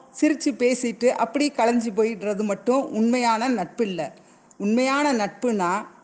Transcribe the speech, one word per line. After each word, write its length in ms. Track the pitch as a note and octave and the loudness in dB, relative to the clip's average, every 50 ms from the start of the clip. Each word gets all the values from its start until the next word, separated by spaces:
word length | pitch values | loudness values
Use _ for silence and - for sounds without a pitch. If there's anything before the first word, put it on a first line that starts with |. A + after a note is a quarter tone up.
| - - - - | -14 -16 -6 0
சிரிச்சு 300 | D4 D#4 D4+ - - D4 | 0 0 2 0 -2 -4
பேசிட்டு 560 | A3 - B3 B3 B3+ B3+ B3+ A#3 G#3+ - A#3+ | -2 2 2 0 0 0 -2 -4 -4 0 0
அப்படி 440 | B3 - - A#3 A3+ - C#4 D4 C#4+ | 0 2 2 -2 -2 0 0 -2 -2
கலைஞ்சு 400 | - - A3+ A#3 A#3+ A#3+ A3+ A#3 | 0 2 2 2 2 2 0 -2
போயிடுறது 520 | F#3+ A3 A3 A3+ A3+ F3+ G3 G#3 G#3 G3 G#3+ | 0 0 0 0 0 -4 -4 -4 -4 -2 -2
மட்டும் 500 | G#3 G3 G3 - A#3+ B3 C#4 C#4 - - | -4 -4 -4 0 0 0 0 0 -2 -2
உண்மையான 560 | G#3+ A3 A#3 B3 B3+ A#3+ A#3 A3+ A3 A#3+ C4 | 0 2 2 2 2 2 2 2 2 2 0
நட்பில்ல. 600 | B3 G3+ F3 - - - A#3 G3 F#3 D#3+ D3 B2 - - - - - _ _ _ _ - | 0 -2 -2 -4 -4 -4 -4 -2 -2 -6 -6 -8 -8 -16 -20 -20 -20 _ _ _ _ -4
உண்மையான 540 | G3 G#3 A3 B3 C4 C4 C4+ C#4+ D4 D4 C4 | -2 0 2 2 2 2 2 2 2 2 2
நட்புனா, 720 | A3 G3+ G3 - - - A#3+ A3 G3 F3 E3+ F#3 F#3 F3+ - - - | 0 -2 -4 -4 -4 -2 -2 0 0 0 0 0 -2 -4 -8 -16 -20